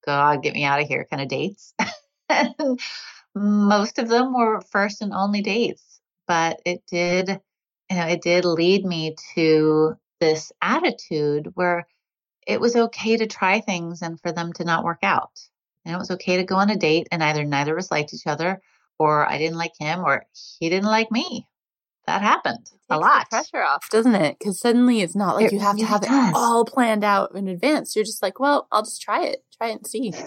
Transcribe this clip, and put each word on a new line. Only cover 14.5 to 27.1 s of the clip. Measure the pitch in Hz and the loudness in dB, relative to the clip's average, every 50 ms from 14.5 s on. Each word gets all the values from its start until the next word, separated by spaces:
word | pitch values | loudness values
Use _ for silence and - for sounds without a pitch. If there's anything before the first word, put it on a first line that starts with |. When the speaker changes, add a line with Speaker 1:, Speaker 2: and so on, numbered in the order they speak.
| 170 | -6
Speaker 1:
to | - 170 | -6 -2
not | 165 165 160 - | -2 -2 -2 -2
work | 170 170 - - | -4 -4 -2 -2
out. | 196 170 - - - _ - - _ _ _ _ _ _ _ _ | 0 0 0 -2 -4 _ -20 -20 _ _ _ _ _ _ _ _
And | 170 165 | -10 -8
it | |
was | 180 - - | -8 -6 -6
okay | 185 180 - - 180 | -6 -6 -2 -2 -2
to | 180 180 | 0 0
go | 185 190 | 0 2
on | 190 202 208 | 2 2 2
a | 208 | 2
date | 190 - 156 156 165 165 - | 2 2 2 2 2 0 -2
and | - 170 160 | -4 -2 -2
either | 151 156 151 147 | 0 0 0 -2
neither | 147 147 139 143 147 156 | -2 -2 -2 0 -2 -2
of | 170 | -4
us | 185 - | -4 -4
liked | 165 151 147 151 - | -2 -4 -4 -4 -8
each | - - | -10 -4
other, | 160 147 147 165 180 190 185 _ _ _ _ _ _ _ _ | -4 -4 -2 -2 -4 -4 -6 _ _ _ _ _ _ _ _
or | 156 151 151 151 147 | 2 2 4 2 2
I | - 139 | 0 0
didn't | 139 156 165 165 | -2 -2 -2 -2
like | 165 170 165 _ _ | -4 -8 -8 _ _
him, | 151 151 165 180 180 | -6 -4 -4 -2 0
or | 147 139 - - _ _ - - - - - | 0 0 0 -2 _ _ -20 -20 -20 -10 -6
he | 160 165 | -2 -2
didn't | 175 190 202 214 | 0 0 0 0
like | 220 220 226 226 | 0 0 0 0
me. | 220 240 330 359 240 - - _ _ _ _ _ _ _ _ _ _ _ _ | -2 -4 -4 -4 -8 -12 -14 _ _ _ _ _ _ _ _ _ _ _ _
That | - - 190 | -4 -4 0
happened | 202 214 285 359 - 143 113 113 _ - _ | 2 2 2 2 0 -4 -6 -6 _ -20 _
Speaker 2:
It | _ _ _ | _ _ _
Speaker 1:
a | 175 | -2
Speaker 2:
takes | 156 | 2
Speaker 1:
lot. | 170 226 285 - - - | 4 4 4 4 2 0
Speaker 2:
the | 226 | -4
pressure | 226 320 - - 285 196 | -4 -4 -4 -4 -2 0
off, | 147 143 147 - - | 0 0 -2 -4 0
doesn't | - 214 226 254 226 | 0 4 4 4 4
it? | 190 160 143 - _ - | 4 2 0 -2 _ -6
'Cause | 208 190 - | -6 -6 -2
suddenly | - 240 233 240 247 247 240 220 | 0 2 4 4 4 4 4 2
it's | 190 165 - | 0 -2 -2
not | 202 202 180 127 | -2 0 0 2
like | 160 220 | 2 2
Speaker 1:
It | - 202 | 2 2
Speaker 2:
you | 202 | 2
have | 202 202 208 | 0 0 0
to | 208 220 | 0 0
Speaker 1:
really | 214 208 | 0 0
Speaker 2:
have | 208 202 | 0 2
it | |
Speaker 1:
does. | 220 262 277 254 196 156 | 2 4 4 4 4 2
Speaker 2:
all | - - 233 233 233 240 | 2 2 4 4 4 2
planned | 233 - 269 247 233 220 214 202 | 2 2 2 2 2 2 2 2
out | 208 | 2